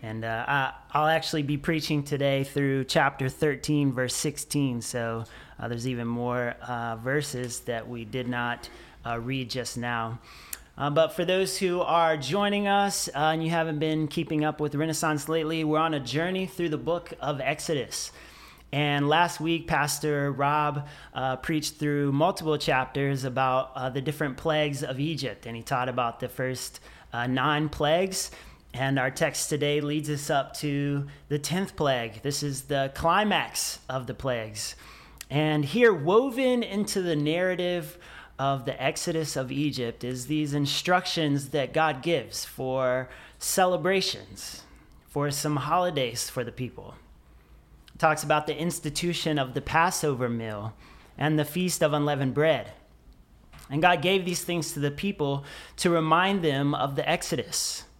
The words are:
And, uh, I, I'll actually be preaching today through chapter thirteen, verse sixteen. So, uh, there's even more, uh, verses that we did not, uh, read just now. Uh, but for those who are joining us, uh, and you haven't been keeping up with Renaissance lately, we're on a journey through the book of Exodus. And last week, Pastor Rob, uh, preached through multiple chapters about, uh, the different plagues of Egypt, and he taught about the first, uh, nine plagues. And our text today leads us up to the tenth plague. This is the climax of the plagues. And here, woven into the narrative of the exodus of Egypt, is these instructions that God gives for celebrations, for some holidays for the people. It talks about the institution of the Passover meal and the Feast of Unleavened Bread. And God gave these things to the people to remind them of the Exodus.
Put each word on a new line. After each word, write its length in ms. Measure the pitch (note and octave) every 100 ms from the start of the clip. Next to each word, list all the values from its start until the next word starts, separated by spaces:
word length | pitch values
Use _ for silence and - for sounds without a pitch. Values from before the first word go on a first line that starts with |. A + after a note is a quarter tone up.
And, 200 | A2 A2
uh, 220 | A2+ A2+ A#2+
I, 260 | C#3+ C3 - -
I'll 140 | C#3+ D3+
actually 360 | D#3+ D#3 E3
be 140 | C#3+ D3
preaching 440 | C#3+ D#3+ D3+ D3+
today 440 | C#3+ C#3+ C#3 C#3 C#3
through 400 | - C#3 C3+ B2+
chapter 420 | E3 C#3+ C#3+ C3
thirteen, 640 | - D#3 C3+ - D3+ C#3+
verse 240 | B2 B2+ -
sixteen. 680 | D#3 C#3 - D3 C#3 A#2+
So, 440 | A2+ B2 A#2 A2+ A2+ - - -
uh, 80 | A#2
there's 200 | A#2 B2
even 200 | B2 A#2
more, 480 | A#2+ A#2+ B2 A#2+ -
uh, 340 | - B2 A#2 A2+
verses 680 | A#2 C#3+ C#3+ B2+ B2 A2+
that 280 | - A#2 A2+
we 160 | A#2+ A2+
did 240 | B2+ B2
not, 400 | B2 A#2+ A#2+ - - - - -
uh, 140 | A#2
read 300 | A#2 C3+ B2
just 260 | C3 A#2 -
now. 440 | A#2+ A#2+ A2+ A#2+ - - - - - -
Uh, 120 | C#3+
but 200 | D3 D#3
for 160 | - F3
those 320 | F#3 F#3+ F#3+
who 240 | F#3+ F3+
are 340 | E3 E3 E3 D#3+
joining 500 | C3 F#3+ G3+ G3+ G3+
us, 440 | G3+ G3+ F#3+ -
uh, 220 | C#3 D#3
and 100 | D#3+
you 60 | D#3+
haven't 300 | E3+ D#3+ D3+
been 280 | D#3 D#3 D3+
keeping 380 | - D#3+ D#3 D3+
up 160 | D3+
with 120 | D3+ D3
Renaissance 520 | D#3+ D#3 E3 D3+ C#3+
lately, 380 | D#3+ D#3 D#3+ D#3
we're 120 | D3+
on 160 | D#3+
a 60 | D3+
journey 460 | B2 C3+ E3+ F#3 F#3
through 240 | - F3
the 80 | D3+
book 340 | B2 E3+ E3+ -
of 220 | C3 C#3+
Exodus. 720 | C3 D3+ - D#3 A2+ - - - - - - - -
And 380 | C#3 D3 C#3+ C#3+
last 320 | D#3 E3+ -
week, 260 | D#3 E3 -
Pastor 640 | D#3 C#3+ C#3+ D#3 C#3+ C#3+
Rob, 560 | C3 C#3 D3+ D3+ C#3+ C#3+ - -
uh, 220 | - C3 C3
preached 400 | - D#3+ D3 -
through 380 | D3 C#3+ C#3+
multiple 440 | C#3 E3 F#3+ D#3+ D3
chapters 680 | D3+ C3+ B2+ C#3 C#3 C#3 C3
about, 460 | B2 C3 B2+ C3 -
uh, 140 | B2+
the 100 | C3
different 380 | C#3 C#3+ D3+ C3
plagues 440 | E3 D3+ D3+ C#3
of 200 | C3+ C3
Egypt, 440 | D3 D#3 B2+ G2+ A#2
and 80 |
he 80 | A#2
taught 280 | A2+ C3+ B2+
about 320 | B2+ A#2+ A#2
the 80 | B2
first, 500 | - B2+ B2+ - - - - -
uh, 160 | A#2 B2
nine 400 | C3 C3 D3 D3+
plagues. 640 | - D3 E3 F#3+ F#3+ - - - - -
And 240 | B2 C3+ C#3
our 140 | C3
text 380 | C3+ D#3+ - -
today 320 | D3+ D3 D3
leads 280 | D3 D3+ C#3+
us 200 | D3 C#3+
up 260 | D3 C3+ -
to 480 | D3 C#3+ C#3+ C#3+ C#3+ - -
the 120 | D3
tenth 360 | C#3+ F3 F#3+ -
plague. 460 | D3 C3 A#2 G#2+
This 200 | C3+ C#3+
is 200 | C#3+ C3
the 260 | - C#3+ C3+ C3+
climax 840 | E3 F3+ G#3+ F3 A#2+ - - - -
of 180 | C3 B2
the 60 |
plagues. 640 | A#2+ C3+ A#2+ A2 G#2 - - - - - - -
And 360 | C#3+ D#3 D3+ C#3+
here, 280 | G3 A#3+
woven 720 | F#3 D3 G#3 C4+ A#3+ C4 B3
into 380 | G#3 G3 G#3 G3+
the 160 | F3+ D#3
narrative 800 | D3 E3 F#3 F3+ F3 F3 D3+ - - - - -
of 260 | C#3 C#3
the 180 | B2+ B2
exodus 540 | C3 - - D#3+ D#3 -
of 160 | B2+
Egypt, 500 | C3+ D3 B2+ A#2+ A#2+
is 260 | B2 B2+ B2
these 260 | D3+ D3+
instructions 960 | D3 C#3 - - F3+ F3+ - D#3 C#3 C#3
that 240 | D#3 B2+
God 280 | D#3 D#3 C#3
gives 440 | B2+ E3 A2+ - -
for 640 | - C3 C3 B2+ B2+ B2+ - - -
celebrations, 1300 | - - F#3 F3 D#3+ F#3+ F#3 - G2+ - - - - - - - -
for 200 | C#3+ C#3+
some 280 | C#3 D#3 D3
holidays 720 | C3+ E3+ F3+ D3+ B2 A#2+ -
for 160 | - A#2
the 60 |
people. 420 | - B2 F#2+ F#2+ - - - - - - - - - -
It 60 | -
talks 240 | D#3+ D#3
about 240 | D3 D3+ D3+
the 100 | C#3
institution 800 | E3+ E3+ D#3 C#3+ F3 E3 - D3+
of 180 | C3 C3
the 60 |
Passover 680 | C3+ D#3+ E3+ F3 D3+ B2+ B2
meal 440 | A#2 A2+ G#2+ G#2+ - - - - -
and 200 | C#3+ D#3
the 60 |
Feast 400 | D3 F3+ F#3 -
of 80 | D#3+
Unleavened 420 | D3 D3 C#3+ C3+
Bread. 380 | C3 D#3 C#3 G#2 - - - - - - - - - -
And 120 | C#3
God 200 | F3 F3
gave 220 | E3 G3
these 220 | F3+ F3 -
things 260 | F3 D3+
to 80 | -
the 100 | C#3+
people 540 | C#3+ G3 G3 C#3+ C#3 C#3 - - -
to 140 | F3+
remind 520 | E3+ D#3+ D#3+ F#3+ G3+
them 320 | E3 C3+ C#3+
of 220 | D3 C#3 C#3
the 140 | C#3+
Exodus. 760 | E3+ - D3+ G#2+ - - - - -